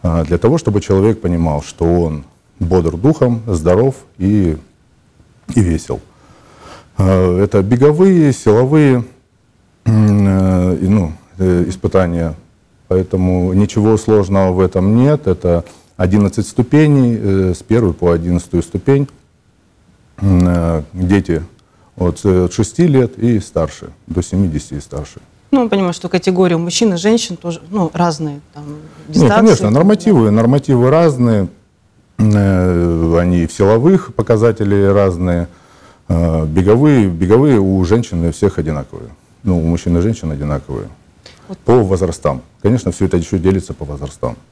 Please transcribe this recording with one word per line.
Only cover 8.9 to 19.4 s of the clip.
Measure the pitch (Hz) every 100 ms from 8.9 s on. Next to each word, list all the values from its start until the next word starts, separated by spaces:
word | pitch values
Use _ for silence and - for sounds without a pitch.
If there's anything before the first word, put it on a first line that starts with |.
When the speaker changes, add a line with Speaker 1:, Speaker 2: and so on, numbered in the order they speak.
| 127 110 _ _ _ _ _ _ _
Speaker 1:
м, | - 110 107 104 98
э, | 95 95 92 92 85
и, | 95
ну, | 104 82 80 _ 92
э, | 92 90 87
испытания. | 92 - 95 87 85 82 82 _ _ _ _ _
Поэтому | 92 90 95 92 90 90
ничего | 92 101 - 104 107
сложного | - 107 95 98 95
в | 92
этом | 92 95 95
нет. | 113 135 151 -
Это | 87 90 85 - - _ -
одиннадцать | 90 104 101 - 95
ступеней, | - 117 151 156 139 123 113
э, | 104 95 92
с | 87
первой | - 113 104
по | 80 87
одиннадцатую | 85 87 87 - 87
ступень. | - 95 - 139 139 _ _ _